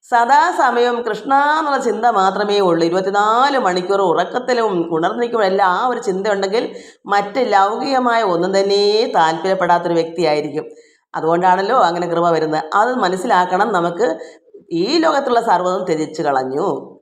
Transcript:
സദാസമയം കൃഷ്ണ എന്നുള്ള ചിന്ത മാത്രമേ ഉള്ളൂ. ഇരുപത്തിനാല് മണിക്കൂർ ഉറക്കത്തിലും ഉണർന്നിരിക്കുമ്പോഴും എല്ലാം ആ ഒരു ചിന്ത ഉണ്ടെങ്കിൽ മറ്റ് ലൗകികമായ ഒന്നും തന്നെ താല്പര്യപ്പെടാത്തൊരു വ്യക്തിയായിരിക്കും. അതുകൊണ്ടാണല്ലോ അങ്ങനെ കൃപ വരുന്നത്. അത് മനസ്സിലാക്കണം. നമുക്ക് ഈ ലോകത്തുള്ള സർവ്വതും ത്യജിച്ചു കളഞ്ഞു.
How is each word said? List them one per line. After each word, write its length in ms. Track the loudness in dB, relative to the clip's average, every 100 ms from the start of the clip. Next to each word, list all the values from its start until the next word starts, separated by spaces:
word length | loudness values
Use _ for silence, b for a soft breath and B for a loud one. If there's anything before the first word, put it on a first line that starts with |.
| 0
സദാസമയം 880 | 0 4 4 2 2 0 2 0 0
കൃഷ്ണ 320 | -4 -6 0 2 2 0
എന്നുള്ള 200 | 0 -2
ചിന്ത 280 | -2 0 0
മാത്രമേ 520 | 2 0 0 0 2
ഉള്ളൂ. 240 | 2 2
ഇരുപത്തിനാല് 720 | 2 0 0 0 2 2 2 2
മണിക്കൂർ 420 | 0 -2 -2 0
ഉറക്കത്തിലും 920 | 2 0 -2 -4 -2 -2 0 -2 -2
ഉണർന്നിരിക്കുമ്പോഴും 560 | -2 -2 -2 -4 0 0
എല്ലാം 180 | 2 0
ആ 160 | 0 -2
ഒരു 140 | -2
ചിന്ത 260 | -4 -4 -2
ഉണ്ടെങ്കിൽ 360 | -2 -2 -2 -4 B B B -2
മറ്റ് 340 | -2 0 -2 2
ലൗകികമായ 720 | 2 2 0 -2 0 0 0
ഒന്നും 300 | 0 0 0 0
തന്നെ 540 | 0 2 2 2 0 2
താല്പര്യപ്പെടാത്തൊരു 800 | 2 0 -2 0 2 2 2
വ്യക്തിയായിരിക്കും. 720 | 0 -2 -2 0 0 -2 -8 -10 B B B B
അതുകൊണ്ടാണല്ലോ 640 | -4 0 2 2 2 2 2
അങ്ങനെ 280 | 2 0 -2
കൃപ 240 | 0 2
വരുന്നത്. 320 | 2 0 -2 -2
അത് 180 | 0 0
മനസ്സിലാക്കണം. 760 | 0 -2 -2 0 2 2 0 0
നമുക്ക് 460 | 0 -2 -2 -2 -4 B B _ -20 -8
ഈ 260 | -4 0 2
ലോകത്തുള്ള 420 | 2 0 0 0
സർവ്വതും 460 | 2 0 0 -2 -2
ത്യജിച്ചു 360 | -2 -2 -4
കളഞ്ഞു. 460 | -2 -2 -2 -2 -2 -4 -8 -20